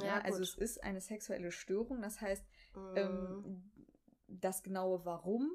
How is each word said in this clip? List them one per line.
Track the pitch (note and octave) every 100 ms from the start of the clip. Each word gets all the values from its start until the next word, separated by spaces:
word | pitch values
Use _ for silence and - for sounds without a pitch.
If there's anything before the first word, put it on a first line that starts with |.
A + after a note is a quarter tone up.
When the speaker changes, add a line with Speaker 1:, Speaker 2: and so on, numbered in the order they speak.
Speaker 1:
Ja, | G3 G3+
Speaker 2:
ne? |
Also | G3 F#3+
Speaker 1:
gut. | F#3
Speaker 2:
es | -
ist | A3+ -
eine | - F#3+
sexuelle | - G#3+ - F#3+ F3
Störung, | - - G3 A#3 B3+
das | G#3 A3
heißt, | G#3 G3 - - -
Speaker 1:
Mhm. | - F#3+ F#3+
Speaker 2:
ähm, | G3 F#3+ F#3+ G3 G3 F#3 G3 - - - _ - -
das | F#3 F#3+ F#3+
genaue | - F#3+ F#3 F#3
Warum | F3 E3+ F3+ A3+ D4